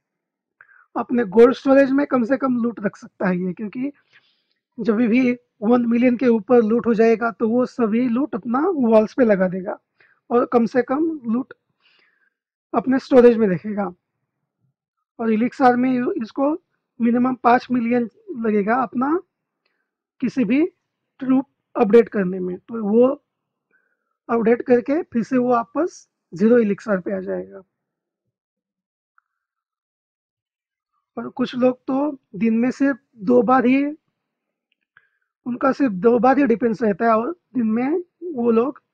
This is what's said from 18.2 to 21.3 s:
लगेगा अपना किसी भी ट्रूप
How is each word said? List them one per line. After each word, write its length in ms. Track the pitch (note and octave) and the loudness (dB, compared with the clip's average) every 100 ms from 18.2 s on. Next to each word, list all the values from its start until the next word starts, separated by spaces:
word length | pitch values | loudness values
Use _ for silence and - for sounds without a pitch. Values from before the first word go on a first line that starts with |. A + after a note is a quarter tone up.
| G4 | -16
लगेगा 440 | C4+ A3+ G#3 G3 | -8 -2 -2 0
अपना 460 | B3 A#3+ A#3+ C4+ E4+ - _ _ _ _ _ _ _ _ - | -2 -4 -4 -2 -4 -6 _ _ _ _ _ _ _ _ -8
किसी 240 | A#3+ - | -6 -4
भी 220 | G3+ C4+ F4+ _ _ _ _ - | -2 0 -2 _ _ _ _ -12
ट्रूप 280 | C4 | -2